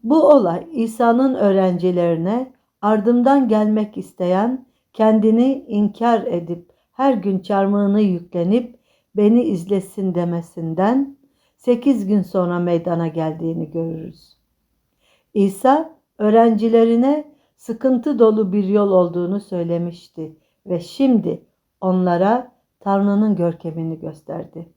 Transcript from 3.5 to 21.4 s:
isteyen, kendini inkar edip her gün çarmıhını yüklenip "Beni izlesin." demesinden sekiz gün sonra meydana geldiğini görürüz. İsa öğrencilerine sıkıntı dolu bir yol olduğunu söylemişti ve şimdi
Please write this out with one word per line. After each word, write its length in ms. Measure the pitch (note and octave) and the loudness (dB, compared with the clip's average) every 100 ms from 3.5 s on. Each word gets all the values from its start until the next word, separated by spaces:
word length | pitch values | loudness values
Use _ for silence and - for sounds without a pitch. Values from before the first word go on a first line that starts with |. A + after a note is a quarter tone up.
| G#3+ G#3+ G#3+ G#3 G3+ | 0 2 0 -2 -8
isteyen, 680 | - _ F3+ F#3 A3+ C4 - _ _ | -14 _ -2 0 0 -4 -12 _ _
kendini 720 | - A3 A3 A3 A3+ B3+ C4+ - | 0 2 4 4 4 2 0 -4
inkar 540 | G#3 G#3 - A#3 A3+ | -2 -2 0 0 0
edip 520 | A#3+ F3 E3+ E3+ _ _ _ | -2 -6 -6 -10 _ _ _
her 220 | - C4+ | -2 0
gün 260 | A#3 F#3+ F#3+ | 0 -2 -4
çarmıhını 640 | - G3+ G3 G3+ G3+ G#3 | -2 0 0 0 0 2
yüklenip 760 | G#3 F3 E3+ F3 E3+ A3+ A#3+ - _ _ _ G#3 | 0 -2 -6 -4 0 0 -2 -16 _ _ _ 0
"Beni 280 | G#3 A#3 | 4 4
izlesin." 720 | B3 F#3 F3 G3 F#3+ - F#3+ F3 | 2 -4 -2 -4 -4 -6 -4 -2
demesinden 1000 | F3 E3+ E3+ - E3 D#3+ G3 C4 C#4 - _ _ _ _ | -2 -4 -8 -10 -6 -2 0 0 -2 -10 _ _ _ _
sekiz 500 | - A#3+ C4+ A#3+ F#3+ | -2 0 2 0 0
gün 140 | G#3 | 0
sonra 380 | F3+ F#3+ F3+ F3 | 0 -2 -2 -2
meydana 480 | F3 E3+ E3+ E3+ E3 | 0 0 -2 -2 -2
geldiğini 640 | E3 D#3+ D#3+ E3 E3 D#3 | -4 -6 -6 -6 -6 -8
görürüz. 680 | E3 E3 D#3+ D#3+ - _ _ _ _ _ _ _ _ _ _ _ | -6 -8 -8 -14 -18 _ _ _ _ _ _ _ _ _ _ _
İsa 600 | G#3+ G3 F#3+ C4 D4 D#4+ - _ _ | 0 0 2 2 2 0 -14 _ _
öğrencilerine 1200 | G#3 A3+ A#3 G#3+ A3+ A3+ A3+ A#3 C4 D4+ D4 _ _ _ | 2 4 4 2 2 2 4 2 2 0 -4 _ _ _
sıkıntı 640 | - A3+ C4 B3 D4 A#3+ | -12 -4 0 0 -2 2
dolu 340 | A3+ G#3+ G3+ | 2 4 0
bir 100 | G3+ | 0
yol 280 | F#3+ G#3 G3+ | 0 0 2
olduğunu 480 | F#3 F3 F3 F3 G3 | 2 2 -2 -4 -6
söylemişti 1000 | - F3+ E3+ E3+ F3 E3+ - - D#3+ D#3+ _ _ - | -6 -8 -4 -4 -6 -10 -20 -14 -14 -16 _ _ -8
ve 140 | F3 | -8
şimdi 680 | - - C#4 A3+ E3+ E3+ | -8 -2 2 2 0 -8